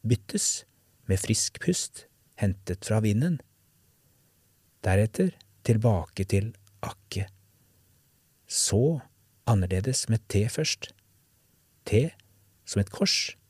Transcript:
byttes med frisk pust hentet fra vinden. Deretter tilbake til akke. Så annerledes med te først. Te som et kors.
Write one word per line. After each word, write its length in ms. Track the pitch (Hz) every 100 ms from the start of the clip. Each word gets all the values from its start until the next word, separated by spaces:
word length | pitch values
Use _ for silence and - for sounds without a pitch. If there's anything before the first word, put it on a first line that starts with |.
byttes 600 | 107 117 - - - - - _ _ _ -
med 120 | 95
frisk 400 | - 110 - -
pust 440 | - 180 - - - _ _ -
hentet 460 | 101 95 - 90
fra 160 | - 107
vinden. 380 | 107 104 170 160 - _ _ _ _ _ _ _ _ _ _ _ _ _
Deretter 480 | 104 98 107 - 185 - _ _
tilbake 680 | - 110 117 95 - - 95
til 240 | 98 110 - _ _
akke. 460 | - - _ - 101 - _ _ _ _ _ _ _ _ _ _ _
Så 500 | - - 101 143 156 - _ _ _ -
annerledes 640 | 104 90 92 123 127 -
med 160 | 113 -
te 160 | 98 110
først. 420 | - 156 - - - _ _ _ _ _ _ _ _ -
Te 240 | 107 160 - _ _ _ _ -
som 140 | -
et 100 | 98
kors. 440 | - 139 - - - _